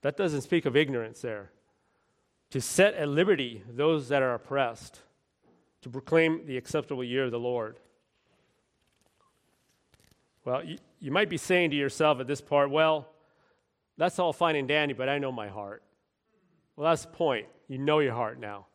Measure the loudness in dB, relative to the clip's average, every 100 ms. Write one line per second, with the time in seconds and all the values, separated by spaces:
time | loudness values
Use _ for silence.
0 | -4 -2 -2 -2 0 0 2 2 2 -2
1 | -6 -10 -10 -10 -12 _ _ _ _ _
2 | _ _ _ _ _ -6 -2 4 4 4
3 | -2 2 4 2 0 -8 -14 -2 0 0
4 | 0 0 2 -2 -4 -2 -2 -4 -16 -20
5 | _ _ _ _ _ _ _ _ -14 -12
6 | 2 4 4 0 -4 -10 -4 -6 -4 -8
7 | -4 -2 -2 -2 -4 -4 -6 -12 _ _
8 | _ _ _ _ _ _ _ _ _ _
9 | _ _ _ _ _ _ _ _ _ _
10 | _ _ _ _ -6 -4 -6 -14 _ _
11 | -2 0 0 -2 2 2 4 0 -2 2
12 | 2 2 -2 -6 0 2 2 4 4 2
13 | -4 _ _ _ _ _ _ _ _ -2
14 | -2 2 -2 2 2 2 0 0 0 -2
15 | -2 -2 -2 -6 -10 -10 -12 -14 _ _
16 | _ _ _ _ _ _ _ -2 2 2
17 | 0 -2 0 0 -4 -20 _ -4 2 2
18 | 2 0 -4 -6 -12 -14 -18